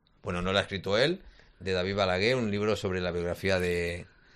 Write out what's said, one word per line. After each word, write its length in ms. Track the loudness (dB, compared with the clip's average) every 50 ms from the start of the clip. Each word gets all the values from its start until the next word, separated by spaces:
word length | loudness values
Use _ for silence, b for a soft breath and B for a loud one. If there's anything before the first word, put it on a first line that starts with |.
| _ _ _ _
Bueno, 180 | -6 -4 -2 -2
no 120 | 0 2
lo 60 | 2 2
ha 40 |
escrito 340 | 2 0 -4 -6 -2 0 2 4
él, 220 | 4 2 2 -4 b b b b b b b _
de 140 | -4 -2
David 240 | 0 0 0 0 0
Balaguer, 400 | 0 2 2 2 2 2 2 2
un 160 | 2 0 -2
libro 240 | -2 0 0 0 0
sobre 240 | 0 -2 -2 -2 0
la 100 | -2 -2
biografía 480 | -2 -2 -2 -2 -4 -2 0 0 2 2
de, 480 | 2 0 0 0 -2 -2 -4 -6 -10 -14 -20 b b b b